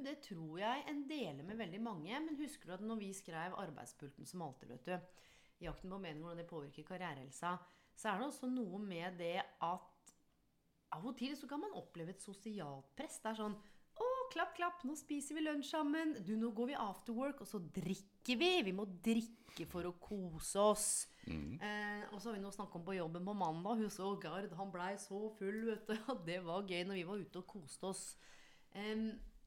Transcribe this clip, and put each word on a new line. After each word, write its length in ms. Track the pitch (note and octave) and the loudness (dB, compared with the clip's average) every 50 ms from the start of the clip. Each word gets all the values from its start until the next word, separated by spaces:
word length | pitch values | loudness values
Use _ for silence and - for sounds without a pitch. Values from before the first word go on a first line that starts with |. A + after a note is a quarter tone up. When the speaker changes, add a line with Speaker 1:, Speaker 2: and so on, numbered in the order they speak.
Speaker 1:
det 200 | C4+ C#4 D4+ D4 | -2 -4 -6 -6
tror 380 | - - G3+ E3 E3 D#3 D#3 F3 | -8 -8 -8 -6 -6 -6 -2 0
jeg 260 | G3+ A3+ B3+ C#4+ C#4+ - | 2 2 2 0 0 -2
en 180 | D4+ C#4+ C#4+ C4+ | -2 -2 -2 -2
deler 360 | D#4 D4 A3+ E3 C#3 C3+ D3 | -2 -2 -2 -2 -4 -4 -6
med 140 | F#3 G#3+ A3+ | -6 -4 -4
veldig 240 | A3 E3 D#3+ G#3+ | -4 -4 -2 -2
mange, 380 | A3+ A#3 G#3 D#3+ D3+ F3 A#3 C#4+ D#4 | -2 -2 -2 -4 -4 -2 -2 -2 -2
men 120 | D#4+ D4+ C4+ | -2 -2 -2
husker 300 | D4+ C4 - - - D#3+ | -2 -4 -6 -8 -8 -6
du 60 | F3+ | -6
at 80 | F#3 | -4
når 180 | G#3+ A3 A3+ A3 | -2 -2 -2 -2
vi 120 | G3+ F#3+ F#3+ | -2 -4 -6
skrev 400 | G3 - - E3 D#3+ E3 F#3 F#3 - | -6 -8 -6 -4 -2 -2 -2 -2 -2
Arbeidspulten 680 | G3 E3 D3 - - - - - D3 C#3+ - - C#3+ | -2 -4 -4 -8 -10 -12 -12 -12 -12 -12 -12 -12 -12
som 160 | - - F#3 | -8 -6 -4
alltid, 280 | E3 C#3 B2+ - - - | -4 -6 -6 -8 -12 -12
vet 160 | A#2+ B2 - | -12 -8 -4
du, 80 | F3 F3+ F3 F3+ - - - - - - - - - - - | -2 -2 -2 -4 -6 -16 -20 -20 -20 -20 -20 -20 -20 -16 -10
i 60 | F3 | -8
Jakten 240 | E3 D3+ - - F#3 | -8 -6 -6 -6 -6
på 100 | F#3+ G3 | -6 -6
mening, 220 | F#3+ E3+ D3 D3+ D#3+ | -4 -6 -6 -6 -6
hvordan 140 | E3+ E3+ E3+ | -6 -6 -6
det 100 | E3+ E3+ | -6 -6
påvirker 360 | F3 D#3+ C#3+ C#3+ C#3 - D3+ | -6 -6 -6 -6 -8 -12 -10
karrierehelsa, 760 | - F#3 F3+ F#3 E3+ C#3+ C3+ C3 C#3 - - E3+ F3 F3+ F3+ F3 - - - - - - | -8 -6 -4 -2 -2 -4 -4 -6 -10 -6 -2 0 0 0 0 -4 -10 -20 -20 -20 -20 -10
så 140 | - - A3 G3 | -2 0 2 2
er 60 | F#3 | 2
det 80 | B3+ D4 | 2 0
også 220 | - - - B3+ | -2 -2 0 2
noe 300 | B3+ B3+ A#3 F3+ F3 G3+ | 2 2 2 0 -2 -2
med 380 | G#3+ G3 F3+ E3 E3+ F#3 F#3 F3 | -2 -2 -2 -2 -2 -2 -2 0
det 260 | F3 E3+ F3 - - - - - | 0 2 2 2 0 -2 -2 0
at 520 | - E3 F3+ F3+ - - - _ _ - - _ _ _ _ _ _ _ _ _ _ _ _ _ _ - | 0 0 0 0 -4 -10 -20 _ _ -20 -20 _ _ _ _ _ _ _ _ _ _ _ _ _ _ -10
av 140 | - D#3+ F#3 | -8 -4 -4
og 120 | B3+ B3+ - | -4 -2 0
til 180 | A#3+ C4+ D4 | 0 0 0
så 120 | C#4 C#4+ B3 | -2 -4 -4
kan 100 | C#4+ D4 | -2 -2
man 120 | F#4+ G#4+ F#4+ | -2 -2 -4
oppleve 360 | - - - - F3 E3 E3+ | -6 -8 -8 -8 -6 -6 -6
et 120 | F#3+ - | -6 -8
sosialt 760 | - - G3 - - A3 G#3+ G3+ D#3+ C#3+ C#3 C3+ C3+ - _ | -10 -12 -12 -8 -8 -6 -4 -4 -4 -4 -6 -8 -10 -10 _
press. 240 | - C#4+ D#4 - - | -6 -6 -6 -6 -4
Det 120 | - A3 | -2 -2
er 40 | A3+ | 0
sånn, 200 | A3 G#3+ G#3+ G3+ G#3 - - - - - - - - | 0 0 -2 -2 -4 -8 -14 -20 -20 -20 -12 -2 2
«Å, 320 | A4+ B4 B4+ C5 B4+ B4+ | 2 4 4 4 2 0
klapp, 240 | - E4 F4+ F4 - | 2 2 2 2 2
klapp, 280 | - F4 F4 F4 - - | 2 0 0 0 0 -4
nå 120 | C4 D#4 | -4 -4
spiser 380 | D4+ - - D4 C#4+ C#4+ - D4+ | -4 -4 -2 -2 -2 -2 -2 0
vi 60 | D#4+ | 2
lunsj 300 | D#4 D#4 D4+ C#4+ C#4 - | 2 2 2 2 0 0
sammen. 420 | - D#4 D4+ C#4+ D4 D#4+ E4 D#4 C#4 A#3+ F3 | 2 2 4 4 4 4 4 2 2 0 0
Du, 120 | F3+ A3 A3 | 0 2 4
nå 140 | A3+ A#3 G#3+ | 4 4 4
går 140 | A3+ A#3+ B3+ | 2 2 2
vi 60 | C#4+ | 2
after 380 | - A#3 G3+ F#3+ - - - A#3 | 2 0 0 -2 -2 -4 -2 0
work, 280 | A3+ C4+ C#4+ C#4 - | 2 2 2 0 -2
og 60 | G3+ - | -4 -4
så 120 | - G#3 | -4 -4
drikker 800 | F3 D3 - F#3+ D#3 - F#3+ - - - - - - - B3+ A3+ | -4 -4 -2 0 0 2 0 0 -2 -10 -18 -2 2 2 4 6
vi. 240 | E4+ F4+ F#4 F4+ A#3 | 8 8 8 8 6
Vi 80 | F#3+ | 4
må 140 | F3+ G3 A3 G3 F#3 F3 | 2 2 0 -2 -4 2
drikke 640 | - A3+ A3+ A3+ A3+ - - - - - - - E3 - | 4 6 6 6 6 2 -4 -14 -18 -12 -8 -6 -6 -4
for 160 | - F3 F3 | -2 0 0
å 100 | F3+ F3 - | 0 -2 -4
kose 560 | - - G#3 G3 F#3 F3 D#3+ D#3 - - - G3 | -6 -4 -4 -2 -2 -2 -4 -4 -2 2 6 10
oss.» 480 | G#3 G#3+ G#3 G#3 - - - - - - - - - | 10 10 10 10 6 4 4 2 2 -2 -6 -10 -4
Speaker 2:
Mhm. 340 | - - - D2 D2+ G#2+ E3 | -2 -2 0 0 -2 -2 -2
Speaker 1:
Eh, 420 | - G#3 G#3 G#3 G#3 G#3 G#3 G#3 G#3 - G#3 | -2 -2 -2 0 0 0 -2 -2 -4 -6 -6
og 60 | G3 | -4
så 80 | F#3 A#3 | -4 -2
har 40 | G#3+ | -2
vi 100 | G3 G3 | -2 -4
nå 80 | G3+ | -4
snakket 240 | G3 - G3+ F#3+ - | -4 -6 -6 -6 -6
om 80 | E3+ E3+ | -4 -2
på 100 | F#3 G3 F#3 | 0 0 2
jobben 260 | E3+ D#3+ D#3+ F3 F3+ | 2 0 0 0 0
på 80 | G3 G#3 | 0 2
mandag. 440 | G3+ F3+ D#3+ D#3+ E3+ F3 G3+ A#3+ A3 | 2 4 4 2 2 2 2 4 4
Hun 120 | A3 G#3 | 4 2
så 300 | - - F#3 G3 G3+ - | 2 0 2 2 2 2
Gard, 320 | F3+ D#3+ D#3+ F#3+ G3 G#3 E3+ | 0 -2 -2 -2 -2 -2 -4
han 180 | E3 G3 G3 | -4 -4 -2
blei 240 | F3+ F3+ F3+ F#3+ G3+ G3 | -2 0 0 0 0 -2
så 340 | - - F#3+ G3 G#3+ A3 A3 - | -4 -4 -2 -2 -2 -2 -2 -2
full, 280 | G3 G3 G#3 A3 A3+ | 0 0 0 2 2
vet 220 | A3+ A3 G#3+ - - | 2 0 0 0 0
du. 80 | G#3+ | -2
<laughs> 300 | A3 - - B3+ G3+ E3+ | 0 0 0 -2 0 0
Det 180 | D#3+ F3 F#3 F3+ | 0 0 0 0
var 200 | E3 E3+ G3 G#3 | 2 2 2 2
gøy 200 | F#3 F3+ F3 F3+ | 2 2 2 2
når 80 | G3 G3 | 2 0
vi 80 | F#3 E3+ | 0 0
var 140 | E3+ G3+ G#3 | 0 -2 -2
ute 220 | E3 - - F3+ | -2 -4 -6 -8
og 80 | F3+ - | -8 -8
koste 360 | - G3+ D3+ C3 - - - F#3+ | -8 -10 -10 -10 -8 -4 -2 -2
oss. 300 | F#3 - - - - - - - - - - - - - - - - | 0 -2 -4 -8 -10 -12 -16 -18 -18 -18 -18 -20 -20 -20 -18 -10 -6
Ehm, 440 | G3 G#3 G#3+ A3 A3 A3 A3 A3 - - - - - - | -4 -2 0 2 2 2 0 0 -4 -8 -12 -14 -16 -20